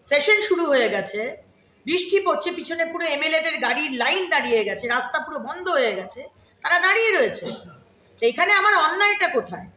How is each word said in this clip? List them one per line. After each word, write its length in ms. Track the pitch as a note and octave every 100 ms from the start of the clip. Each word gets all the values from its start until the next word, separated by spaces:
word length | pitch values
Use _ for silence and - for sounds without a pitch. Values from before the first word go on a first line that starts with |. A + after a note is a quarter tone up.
সেশন 380 | - C#5+ - G#4
শুরু 240 | G#4 F4+ E4
হয়ে 240 | C4+ A3+
গেছে, 480 | G3 F#3+ G#3 A#3 D4+ - _ _ _ -
বৃষ্টি 340 | F4 F4+ G4
পড়ছে, 320 | F4+ D4+ F4
পিছনে 340 | F4 - E4 E4
পুরো 200 | E4 E4
এমএলএ 360 | C#4+ D#4 D#4+
দের 180 | D#4+ D4+
গাড়ির 300 | B3 B3+ D4+
লাইন 380 | B3+ A#3+ F#4 F4+
দাঁড়িয়ে 340 | D4 B3 A3+
গেছে, 240 | G#3 - A#3+
রাস্তা 320 | A#3+ B3+ D#4
পুরো 200 | D4+ D4
বন্ধ 300 | A#3 E4+ F#4
হয়ে 260 | D#4+ A#3+ F#3+
গেছে, 320 | F#3 A#3+ C#4+ _ _ _
তারা 180 | - E4+
দাঁড়িয়ে 380 | F#4 G#4 A4+ F#4
রয়েছে। 280 | A3+ - - - - - _ _ _ _
তো 60 | A#3
এখানে 280 | B3+ F4+
আমার 220 | G4+ G4 G4
অন্যায়টা 520 | D#4 F4+ G#4 G4+ F4+
কোথায়? 400 | A#3 - F3 -